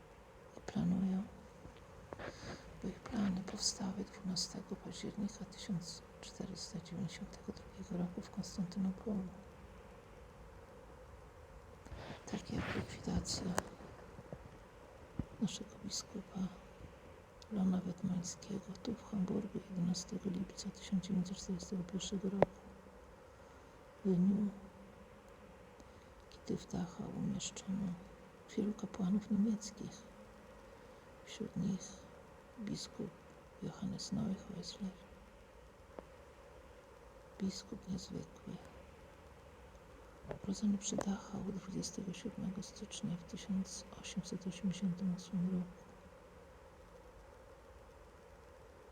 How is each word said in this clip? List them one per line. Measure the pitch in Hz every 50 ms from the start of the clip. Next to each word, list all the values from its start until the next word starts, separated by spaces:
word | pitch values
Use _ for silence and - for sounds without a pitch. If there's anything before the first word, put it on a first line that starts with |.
| - - - - - - - - - - - -
i |
planują, | - - - - - 175 185 185 190 190 190 190 208 - - - - - - - - - - - - - - - - - - - - - - - - - - - - - - - -
bo | 190
ich | 185 -
plany | - - - 214 202 202 185 180
powstały | 196 - - 202 - - - - 196 190 185 196 196
dwunastego | - - - - 185 185 175 - - - 196 190 - 202
października | - - 175 175 - - - - - 208 202 - - 185
tysiąc | - - - - - 202 165 - - - - - - - -
czterysta | - - - - - - - - - - - 170
dziewięćdziesiątego | - - 170 175 196 160 - - 202 - - - - - 190
drugiego | - - - - - 190 - 185 175 175
roku | 175 175 -
w | - -
Konstantynopolu. | - - - - - - 180 175 - 202 190 190 185 - - 226 202 196 190 180 - - - - - - - - - - - - - - - - - - - - - - - - - - - - - - - - - - - - - - - - - - - - - - - - - - - - - - - - - - -
Tak | - - - - -
jak | - - - - -
likwidacja | - - - - - - - 180 175 - - - - - 185 175 - - - - - - - - - - - - - - - - - - - - - - - - - - - - - - - - - - - - -
naszego | 233 185 - - - - - - -
biskupa | 196 - - - - - 190 - - - 185 190 180 - - - - - - - - - - - - - - - - - - - - 220
Leona | 202 190 185 185 185
Wetmańskiego | 175 180 170 - - 185 185 180 175 - - - - - 202 196 - - 185 - -
tu | - 220
w | - - -
Hamburgu | - 202 180 185 196 202 208 202 - 220 - -
jedenastego | 190 180 175 175 180 - - - - 190 - 196
lipca | 180 185 190 - - - - 196
tysiąc | - - - - - 185 -
dziewięćset | - 202 185 175 180 196
czterdziestego | - - - 190 175 - - 208 185 175
pierwszego | - - 185 - - 208 190 - 190
roku. | 196 196 190 - - - - - - - - - - - - - - - - - - - - - - - - - - - - - - - -
W | 196 185
dniu, | 175 180 196 202 208 208 196 - - - - - - - - - - - - - - - - - - - - - - - - - - - - - - - - - - - -
kiedy | - - - - -
w | - -
Dachau | - - - 180 170 - - - - - -
umieszczono | - - - - - - - - - - 190 202 202 185 175 - - - - - - - - - - - -
wielu | - 208 208 208
kapłanów | - - 190 - - 196 180 202 208 - -
niemieckich, | 214 196 202 233 214 208 - - - - - - - - - - - - - - - - - - - - - - - - - - - - - - - - -
wśród | - - - 208 - -
nich | - 175 208 196 180 - - - - - - - - - - - - - - - -
biskup | 214 202 - - - - - - 220 190 - - - - - - - - - - 196
Johannes | - - - - 190 196 - - - 196
Neuhäusler. | - 220 - 190 190 - - 196 175 175 - - - 196 185 - - - - - - - - - - - - - - - - - - - - - - - - - - - - - - - - - - - - - - - - - - - - - - - - - -
Biskup | 196 190 - - - - - 202 - -
niezwykły. | 185 185 - - - - - - - - - - - - - - - - - - - - - - - - - - - - - - - - - - - - - - - - - - - - - - - - -
Urodzony | - 196 - - 208 202 196
przy | - - 202
Dachau | 196 - 196 196 - - - 196 196 190
dwudziestego | 190 196 185 - - 180 165 165 - - - 196 196 175
siódmego | - - 226 - - - 185 185 190 180
stycznia | - - - 208 - - - - - 170
w | 175 - -
tysiąc | - - - - 196 185 190 - - - - - - -
osiemset | - - - 196 - - 190 180 -
osiemdziesiątym | 190 180 - - 190 175 - 202 185 175 175 196 185 175
ósmym | - - - - 180 175
roku. | 185 185 180 180 - - - - - - - - - - - - - - - - - - - - - - - - - - - - - - - - - - - - - - - - - - - - - - - - - - - - - - - - - - - - - - - - -